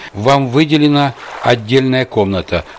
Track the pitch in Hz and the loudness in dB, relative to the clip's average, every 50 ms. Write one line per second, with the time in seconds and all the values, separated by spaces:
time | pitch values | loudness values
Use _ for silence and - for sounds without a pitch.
0 | - - - 101 107 131 139 139 135 120 123 151 160 143 156 151 147 147 147 143 | -18 -14 -8 -2 0 2 2 2 0 0 0 0 2 2 2 2 2 2 2 2
1 | 143 135 120 - - - - - - 120 123 113 107 107 127 135 131 131 131 131 | 0 -2 -4 -8 -16 -16 -10 -4 0 0 0 0 0 0 2 2 2 2 0 0
2 | 123 - - 110 101 98 95 90 82 - 90 80 - - - | -2 -2 0 0 0 0 0 -4 -4 -4 -4 -4 -4 -8 -14